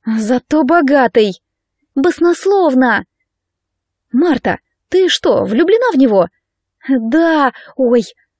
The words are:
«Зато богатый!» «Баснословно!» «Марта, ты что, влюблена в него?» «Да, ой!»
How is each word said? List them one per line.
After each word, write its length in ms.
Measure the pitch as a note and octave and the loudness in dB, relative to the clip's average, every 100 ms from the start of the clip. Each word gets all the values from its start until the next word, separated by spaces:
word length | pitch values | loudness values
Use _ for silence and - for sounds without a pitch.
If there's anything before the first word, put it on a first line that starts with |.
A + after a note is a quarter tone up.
| - | -6
«Зато 580 | A3 G#3+ B3 - D4+ | -4 -2 -4 -2 -2
богатый!» 800 | C4 E4+ C#4 C#4+ A#3 A#3+ G#3+ F#3 _ _ _ _ _ - | 2 2 2 2 2 2 0 -2 _ _ _ _ _ -2
«Баснословно!» 1080 | D#4+ - E4+ E4+ F#4+ G4+ E4+ B3+ B3+ G3+ F#3+ _ _ _ _ _ _ _ _ _ _ | -2 0 0 0 0 0 2 2 0 -2 -6 _ _ _ _ _ _ _ _ _ _
«Марта, 480 | A#3+ F4 C4 - F3+ _ _ - | -2 0 0 -4 -6 _ _ -4
ты 200 | F4+ F#4 | 0 0
что, 360 | - D#4+ G#3+ F#3+ | -2 -2 -2 -2
влюблена 460 | A3 D#4+ A4+ B4 | -2 0 0 0
в 60 | D#4 | 2
него?» 300 | C4 G3 E3+ _ _ _ _ _ - | 2 2 -2 _ _ _ _ _ -4
«Да, 640 | C4 A3+ D4+ E4 D#4 C4+ - - - | -4 -2 0 0 0 -2 -4 -12 -4
ой!» 280 | B3+ A#3+ G3 - _ _ | 0 0 -2 -10 _ _